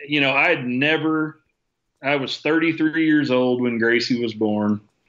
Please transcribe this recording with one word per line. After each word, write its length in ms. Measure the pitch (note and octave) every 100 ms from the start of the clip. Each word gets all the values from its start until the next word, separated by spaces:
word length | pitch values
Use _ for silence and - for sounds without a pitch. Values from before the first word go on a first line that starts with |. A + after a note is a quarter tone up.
| D3
you 140 | D3
know, 100 | C3+
I 160 | C#3 E3+
had 160 | D#3 B2
never, 760 | B2 D3+ D#3 D#3+ D#3 D#3 - _ _ _ _ _ -
I 120 | C#3 C#3+
was 220 | B2+ -
thirty-three 640 | D3+ D#3+ E3 D#3 D#3 D#3+ D#3
years 240 | D3+ B2+
old 320 | B2+ B2+ B2
when 160 | B2 A#2
Gracie 440 | A#2 A#2 A#2 A#2+
was 120 | A#2
born. 480 | G#2+ G#2+ G#2+ G#2 G#2 - _